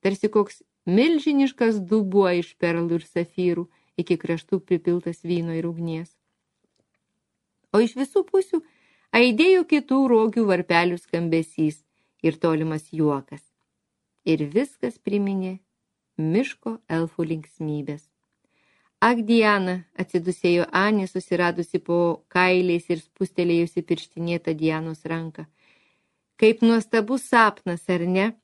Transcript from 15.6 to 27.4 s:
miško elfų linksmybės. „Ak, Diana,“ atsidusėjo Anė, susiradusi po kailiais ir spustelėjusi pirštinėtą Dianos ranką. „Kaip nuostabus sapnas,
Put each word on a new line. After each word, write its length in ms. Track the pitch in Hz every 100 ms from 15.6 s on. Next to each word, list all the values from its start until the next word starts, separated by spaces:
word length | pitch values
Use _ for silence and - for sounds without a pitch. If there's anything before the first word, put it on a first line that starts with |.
| _ _ _ _ _ -
miško 640 | 156 185 269 - - 226 _
elfų 440 | 165 165 - 165
linksmybės. 760 | 165 151 _ 156 151 143 147 _ _ _ _ _ _ _ _ _ _
„Ak, 200 | 220 240
Diana,“ 600 | 214 233 214 202 185 180 175 -
atsidusėjo 680 | 185 185 170 175 180 175 -
Anė, 340 | 180 202 214 190
susiradusi 720 | 185 - 175 175 170 170 180
po 180 | - 170 175 165 _
kailiais 600 | 180 185 185 185 170 -
ir 100 | 170
spustelėjusi 840 | - _ 190 - 175 170 170 -
pirštinėtą 720 | 170 165 - - 170 170 165 156
Dianos 480 | 160 156 160 160 165
ranką. 400 | 165 165 156 156 _ _ _ _ _ _ _ _ _
„Kaip 220 | 220 226
nuostabus 640 | 226 226 214 226 214 262
sapnas, 600 | - 233